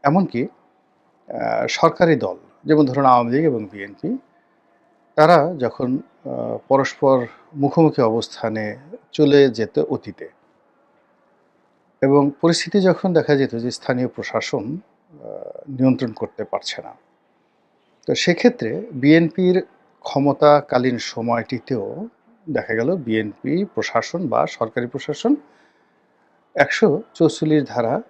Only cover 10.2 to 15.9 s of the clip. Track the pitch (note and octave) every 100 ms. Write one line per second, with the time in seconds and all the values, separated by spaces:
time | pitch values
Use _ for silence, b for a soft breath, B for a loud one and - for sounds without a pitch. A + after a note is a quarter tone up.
10.2 | E2 _ _ _ _ _ _ _ _ _
11.2 | _ _ _ _ _ _ _ _ C3+ C#3+
12.2 | C#3+ C#3+ E3 E3+ - G3+ F#3 E3+ F#3+ E3
13.2 | - C#3+ C3+ A#2 A#2+ - - B2 B2+ -
14.2 | G2 A2+ - C3+ G#2+ D#3+ _ _ _ D3+
15.2 | A1 - - - - B2+ C3